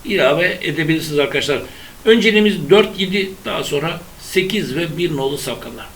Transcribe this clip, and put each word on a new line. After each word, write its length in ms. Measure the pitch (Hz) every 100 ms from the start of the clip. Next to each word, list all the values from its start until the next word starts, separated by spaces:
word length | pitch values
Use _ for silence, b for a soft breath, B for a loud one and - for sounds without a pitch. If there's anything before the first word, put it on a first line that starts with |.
ilave 540 | - 196 131 151 180 -
edebilirsiniz 560 | - 147 156 160 156 147
arkadaşlar. 400 | 139 143 147 127 95 B B B
Önceliğimiz 680 | 220 233 208 214 214 180 143
dört, 300 | 196 - -
yedi, 300 | 190 196 190 -
daha 200 | 113 -
sonra 360 | - 147 156 175 - -
sekiz 560 | - 190 185 208 139 135
ve 220 | 170 151
bir 180 | 170 143
nolu 220 | 135 143
safkanlar. 480 | 131 117 120 117 -